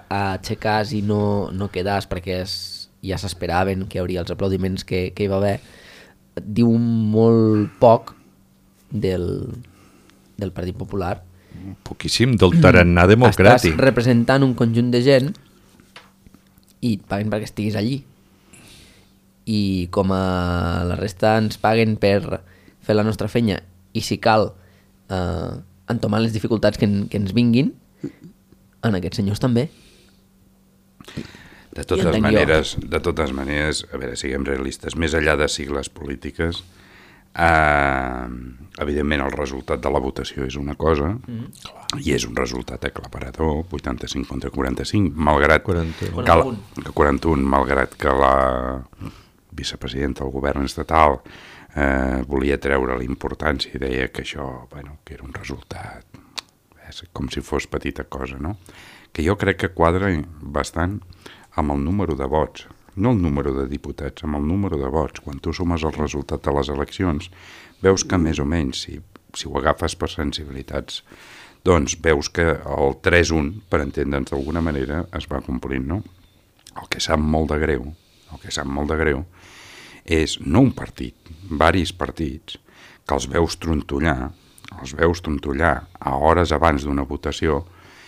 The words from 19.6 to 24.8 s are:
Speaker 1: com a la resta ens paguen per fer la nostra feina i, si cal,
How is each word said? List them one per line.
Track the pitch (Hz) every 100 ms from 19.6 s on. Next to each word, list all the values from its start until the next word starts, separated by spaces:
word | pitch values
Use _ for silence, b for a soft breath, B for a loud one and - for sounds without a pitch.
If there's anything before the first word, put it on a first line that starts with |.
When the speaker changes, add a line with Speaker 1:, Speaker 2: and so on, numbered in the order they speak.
| 98 95 87
Speaker 1:
com | 95 95
a | 95 95 90 87 87 90 90 87
la | 92
resta | 101 - 107 110
ens | 107 -
paguen | 107 113 110 107
per | 101 101 - - - b b b
fer | - 107
la |
nostra | 107 107 101
feina | 120 117 92 - _ _
i, | 110
si | - 104
cal, | 117 110 98 - _ _